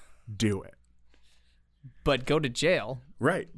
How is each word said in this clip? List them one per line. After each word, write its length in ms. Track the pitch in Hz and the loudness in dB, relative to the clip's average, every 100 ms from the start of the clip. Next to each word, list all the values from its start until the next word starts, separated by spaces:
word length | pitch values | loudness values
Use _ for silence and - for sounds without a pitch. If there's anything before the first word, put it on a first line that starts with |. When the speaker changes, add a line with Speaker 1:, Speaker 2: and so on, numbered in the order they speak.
| - - - 101 | -20 -20 -12 0
Speaker 1:
"Do 240 | 110 98 | 0 0
it." 120 | - - _ _ - - - _ _ _ _ _ 135 - | -6 -18 _ _ -20 -20 -20 _ _ _ _ _ -20 -4
Speaker 2:
But 220 | - 131 131 | 0 0 2
go 120 | 156 | 2
to 100 | 147 | 0
jail. 520 | 117 214 175 107 127 - - | 0 2 2 0 -8 -12 -2
Speaker 1:
Right. 300 | 131 180 - | 0 0 -4